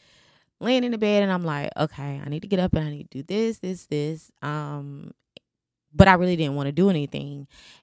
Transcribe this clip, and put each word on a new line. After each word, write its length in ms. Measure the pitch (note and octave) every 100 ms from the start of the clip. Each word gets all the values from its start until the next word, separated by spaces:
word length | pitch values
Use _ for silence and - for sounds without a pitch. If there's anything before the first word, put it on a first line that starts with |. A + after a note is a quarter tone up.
| _ _ _ _ _ -
laying 240 | G#3+ B3+ B3
in 60 |
the 60 | A3+
bed 260 | G#3+ G#3
and 80 | G3+
I'm 120 | F3+
like, 280 | E3 C#3+ - -
"Okay, 460 | D3+ - C#3+ C#3
I 60 | C#3+
need 140 | D3+
to 40 | G3
get 120 | F#3
up 140 | F3+
and 120 | E3 D3+
I 60 |
need 200 | D3 -
to 60 | C3
do 60 |
this, 360 | D3+ G3+ A3+ A3
this, 280 | F3+ F3+ -
this." 440 | D3 D3 D#3+ - -
Um, 680 | C#3+ D3+ D3 D3 C#3+ C#3 - - _ - _ _ _ _ _
but 140 | D3+ F#3+
I 60 |
really 220 | F3+ F3+ F3
didn't 200 | D3 C#3+
wanna 160 | C#3
do 180 | D3 G3
anything. 580 | E3 C#3+ C#3+ C#3+ C#3+ C#3 - - -